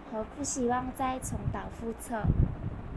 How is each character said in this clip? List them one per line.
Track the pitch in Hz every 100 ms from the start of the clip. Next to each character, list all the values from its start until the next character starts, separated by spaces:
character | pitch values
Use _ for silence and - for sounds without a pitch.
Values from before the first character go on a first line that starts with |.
| -
和 | 220 214 277
不 |
希 | 269 285 240
望 | 247 262
再 | 247 262 262
重 | - - -
蹈 | 208
覆 | 190 - 226 220 -
辙。 | 233 202 - - - - - -